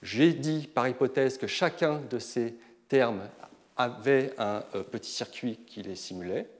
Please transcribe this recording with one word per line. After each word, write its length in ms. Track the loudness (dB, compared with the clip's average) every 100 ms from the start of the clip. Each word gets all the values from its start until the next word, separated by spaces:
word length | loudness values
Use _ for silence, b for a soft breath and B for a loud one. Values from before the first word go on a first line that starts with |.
J'ai 320 | -6 6 6
dit 340 | 6 0 -2 -2
par 220 | 0 0
hypothèse 480 | 2 2 4 2 0
que 100 | -4
chacun 540 | 0 0 2 0 0 -4
de 100 | -6
ces 360 | -4 -2 -2 -4 B B _
termes 320 | 4 4 2 -8 -14 -20 -20 _ -2
avait 560 | -2 0 4 4 4 -2
un, 280 | -2 -2 -4 -8
euh, 80 |
petit 260 | -6 -8 -8
circuit 480 | -8 -8 -6 -6 -6 -12
qui 160 | -12
les 140 | -10 -10
simulait 540 | -8 -8 -4 -4 -4 -12